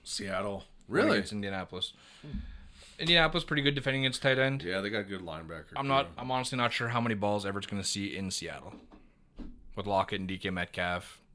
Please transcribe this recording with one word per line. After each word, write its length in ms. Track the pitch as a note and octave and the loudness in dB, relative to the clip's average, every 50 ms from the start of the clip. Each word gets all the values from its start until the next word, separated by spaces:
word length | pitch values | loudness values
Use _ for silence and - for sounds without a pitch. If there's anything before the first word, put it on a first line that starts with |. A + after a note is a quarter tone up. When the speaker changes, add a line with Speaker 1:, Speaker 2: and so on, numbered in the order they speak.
| - | -12
Speaker 1:
Seattle. 640 | - - - G2+ F#2+ F#2+ F#2+ G2 G#2 G2 F#2 - - - - - - | -8 -8 -6 -4 -2 -2 -2 -2 -2 -4 -6 -8 -12 -20 -20 -12 -2
Speaker 2:
Going 160 | G#2+ E3+ C4 | 2 4 4
Speaker 1:
Really? 120 | D#4 D#3 G#2 | 6 4 4
Speaker 2:
against 120 | G2 - | 2 0
Indianapolis. 640 | G#2+ G#2 G2+ G2 G2 F#2+ F2+ - F#2 F#2 - - - - - - - - - D3 - - - - - - - - - - - - - - | -4 -4 -4 -4 -4 -4 -6 -6 -6 -6 -6 -6 -8 -12 -20 -20 -20 -18 -14 -10 -8 -8 -8 -8 -12 -14 -16 -18 -20 -20 -20 -20 -10 -4
Indianapolis 440 | E3 E3 F3 E3+ D#3+ D#3+ E3 E3+ - | 2 6 8 8 8 6 4 2 0
pretty 180 | - D#3 D3 | 2 0 4
good 140 | C#3 C#3+ D3 | 4 4 2
defending 280 | C#3 B2+ C3+ C3+ C3+ C3+ | 2 0 0 0 2 2
against 180 | C3 B2+ - | 0 0 2
tight 180 | - C3+ C3 C3 | 4 4 4 6
end. 240 | C3 C3+ C3+ C3+ - | 4 2 2 0 -2
Speaker 1:
Yeah, 180 | F2 F#2 G2 | -2 -2 0
they 80 | F#2+ G2+ | 0 0
got 100 | A2 G#2+ | -2 -2
a 20 | G2+ | -2
good 180 | G2 G2 F#2 | -2 -6 -8
linebacker, 440 | F2+ E2+ D#2 D#2+ E2 D#2+ E2 D#2+ D2+ - - | -6 -8 -8 -8 -8 -8 -10 -10 -10 -10 -6
Speaker 2:
I'm 120 | C3 C#3 C#3 | -4 0 2
not. 200 | C3+ C3+ C#3 - - | 2 2 2 0 -4
Speaker 1:
too. 60 | - | -8
Speaker 2:
I'm 100 | B2 B2+ | -4 -2
honestly 260 | B2+ B2+ B2+ - C3+ B2+ | -2 0 0 0 0 2
not 160 | A#2+ A#2 - | 2 2 2
sure 140 | - A#2+ A#2 | 0 -2 0
how 100 | A#2+ A#2+ | 2 2
many 160 | A#2 A#2 A2 | 2 2 2
balls 300 | G2+ G#2 G#2 G#2 G#2 G2 | 2 2 2 2 2 0
Everett's 220 | G2 G2 G2+ F#2+ - | -2 -4 -4 -4 -4
gonna 160 | G#2 G2 F#2 | -4 -2 -2
see 320 | - - G2+ G2 G2 C#2 | -2 -2 -2 -2 -4 -4
in 160 | F2 G2 F#2 | -4 -4 -4
Seattle 420 | - - E2+ E2 D2 C#2 - - - - - - - - - - _ _ _ _ _ - - - - - - - - | -4 -4 -6 -6 -10 -10 -12 -14 -16 -18 -20 -20 -20 -20 -20 -20 _ _ _ _ _ -12 -12 -12 -12 -14 -16 -12 -8
with 100 | A2+ F#2+ | -6 -2
Lockett 340 | G2+ G2 F#2+ F#2+ - G#2 G2 | 2 4 4 4 4 0 -4
and 80 | F#2+ F#2 | -2 -2
D 100 | F#2+ F#2+ | -4 -4
K 100 | - G2 | -4 -4
Metcalf. 680 | F#2 F2+ F2 - - F#2 F2+ F2+ F2 F2 - - - - _ _ - | -2 -2 -4 -4 -2 -2 0 0 0 -2 -4 -8 -18 -20 _ _ -20